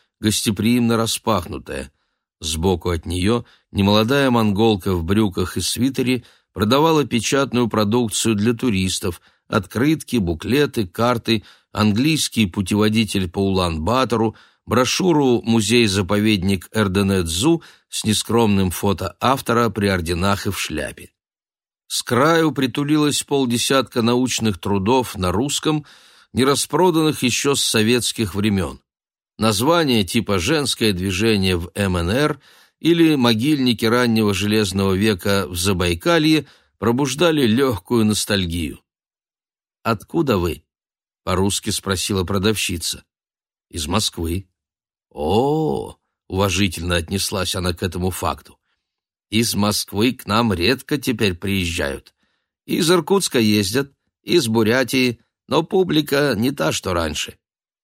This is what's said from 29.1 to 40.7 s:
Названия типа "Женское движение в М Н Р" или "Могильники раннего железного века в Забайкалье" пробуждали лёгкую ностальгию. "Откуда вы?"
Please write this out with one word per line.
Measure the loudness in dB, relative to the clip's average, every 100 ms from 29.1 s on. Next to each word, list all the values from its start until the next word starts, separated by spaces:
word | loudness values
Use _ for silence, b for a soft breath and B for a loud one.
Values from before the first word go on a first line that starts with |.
| _ _ -2
Названия | 0 2 2 2 2 2
типа | 0 -2 0 -2
"Женское | 0 -2 -2 -2 0
движение | 0 -2 0 2 2 2 0
в | -2 -2
М | 0 0
Н | 0
Р" | 0 0 -2 b b b b
или | 2 4 4 4
"Могильники | 4 2 2 2 2 0 2
раннего | 2 2 2 2
железного | 0 0 0 0 0 0
века | 2 0 0 0 -2 -2
в | -4
Забайкалье" | -2 0 0 0 2 2 4 2 -2 B B -4
пробуждали | -2 0 -2 0 2 4 2
лёгкую | 2 2 -2 -2 2 2
ностальгию. | 0 -2 -2 -2 -4 -6 -10 _ _ _ _ _ _ _ _ _ _
"Откуда | -4 -4 -4 -2 0 0
вы?" | 0 -6 _